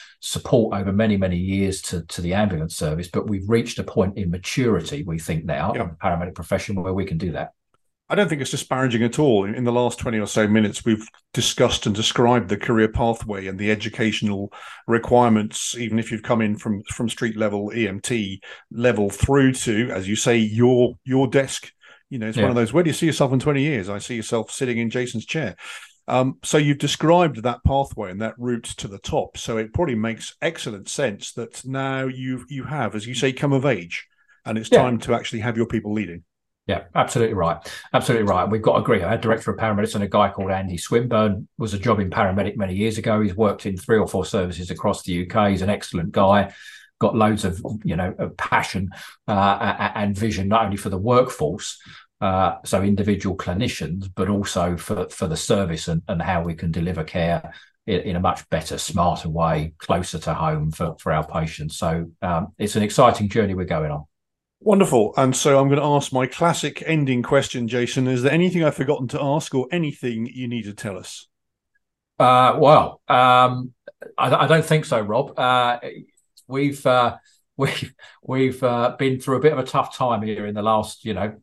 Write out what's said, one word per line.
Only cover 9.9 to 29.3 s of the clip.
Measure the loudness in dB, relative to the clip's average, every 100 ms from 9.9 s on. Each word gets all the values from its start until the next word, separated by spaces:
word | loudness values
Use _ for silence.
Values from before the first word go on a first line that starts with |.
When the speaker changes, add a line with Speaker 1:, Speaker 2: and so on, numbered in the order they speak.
| -2
Speaker 2:
twenty | -4 -4
or | -2
so | 2 4
minutes, | 6 4 0 0
we've | 0 -2 _ _
discussed | -2 -2 2 2 2 -2
and | 0
described | 0 4 4 4 2
the | -4
career | 0 2 4
pathway | 2 0 -2 -6 -8 -8
and | -4
the | 0
educational | 0 -2 -2 -2 0 -2 -2 -6 -12 -20 -12 0
requirements, | 0 4 6 6 4 2 -6 -8 -6
even | -2 -2
if | -2
you've | -6
come | -2 0
in | 0 -2
from, | -4 -6
from | -6 -6 -6
street | -4 -6 -2
level | -2 -2 -4 -4
E | -4
M | -4
T | -4 -4 -4 -8 -14 -20 -14
level | 0 2 2 0
through | 0 2 4 4
to, | 2 -2 0 -2
as | -4 -4
you | -2
say, | 2 2
your, | 2 4 4 6 4 0
your | -2 0 4
desk. | 2 0 -6 -12 _ -20 -20 -12
You | -8
know, | -4
it's | 0
one | 2
Speaker 1:
Yeah. |
Speaker 2:
of | 2
those, | 2
"Where | 2
do | 2
you | 2
see | 0
yourself | 2 2
in | 2
twenty | 0 0
years?" | 0 -2 -4
I | -8
see | -8 -8
yourself | -2 -2 -2
sitting | -4 -2 -2
in | -2
Jason's | -2 -4 -6 -6
chair. | -6 -6 -10 -16 -18 -20 _ -2
Um, | 0 0 -2
so | 0 2
you've | 4 2
described | 0 0 4 6 4 0
that | -4 0
pathway | 0 2 -2 -6 -8
and | -6
that | -6 -6
route | -4 -4 -6 -12
to | -12
the | -12
top. | -4 -4 -4